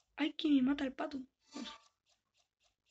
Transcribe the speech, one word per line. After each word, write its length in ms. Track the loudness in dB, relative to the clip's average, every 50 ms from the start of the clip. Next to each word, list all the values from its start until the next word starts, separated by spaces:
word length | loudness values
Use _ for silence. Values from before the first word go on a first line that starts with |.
| _ _ _
Ay, 180 | -4 -2 -2 -2
que 160 | -2 2 4
me 120 | 6 6
mata 220 | 6 4 2 0 -2
el 100 | -4 -4
pato. 240 | -6 -8 -6 -6 -8 -10 -12 _ _ _ _ -12
Uy, 140 | -12 -12 -12 -12 -16 -20 _ _ _ _ _ _ _ _ _ _ _ _ _ _ _ _ _ _ _ _ _